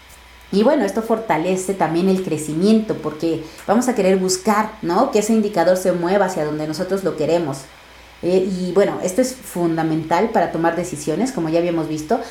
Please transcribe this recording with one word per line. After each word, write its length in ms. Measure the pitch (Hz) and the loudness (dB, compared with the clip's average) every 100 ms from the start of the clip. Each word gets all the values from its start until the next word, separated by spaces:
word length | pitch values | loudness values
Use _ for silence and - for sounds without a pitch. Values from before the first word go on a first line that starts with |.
| - - - - - | -20 -20 -20 -20 -4
Y 140 | 190 | 2
bueno, 200 | 233 302 | 4 4
esto 180 | 196 - | 0 -2
fortalece 720 | 220 220 - 156 175 185 185 | -2 -2 0 0 0 -2 -2
también 340 | 190 160 165 190 | -2 0 2 2
el 160 | 185 | 2
crecimiento, 720 | 185 156 151 156 196 220 214 165 | 0 -4 -4 0 4 4 2 -4
porque 480 | - - 170 160 - - - | -6 -4 -2 -2 -6 -8 -2
vamos 180 | 208 247 | 0 2
a 80 | |
querer 220 | 233 185 190 | 2 4 4
buscar, 560 | 185 185 - 208 214 - | 2 -2 0 0 0 -4
¿no?, 300 | 165 180 269 | -2 2 2
que 80 | 214 | 2
ese 120 | 208 | 2
indicador 440 | 226 208 180 170 185 | 2 2 2 2 2
se 160 | 185 | 2
mueva 320 | 175 170 202 | 0 2 2
hacia 200 | 190 180 | 0 0
donde 220 | 151 151 156 | -4 -4 -4
nosotros 380 | 156 180 196 | -6 -4 -2
lo 120 | 185 147 | -2 -2
queremos. 420 | 147 170 160 139 - - - - - - | 0 0 0 -6 -12 -20 -20 -20 -20 -8
Eh, 280 | 170 185 190 | 0 2 2
y 220 | 180 180 | -2 -2
bueno, 260 | 175 185 151 | 2 2 0
esto 160 | 175 185 | -2 0
es 120 | 254 | -2
fundamental 1000 | - - 180 170 165 160 160 156 175 220 | -2 -10 -2 -2 0 0 0 0 0 2
para 200 | 220 165 | 2 0
tomar 240 | 160 165 | 0 0
decisiones, 560 | 170 175 147 - 156 262 | 0 -4 -6 -4 -2 -2
como 200 | 190 165 | -2 0
ya 100 | 165 | 0
habíamos 260 | 175 165 151 | 0 0 -2
visto, 320 | 156 - 247 - | -4 -2 -2 -4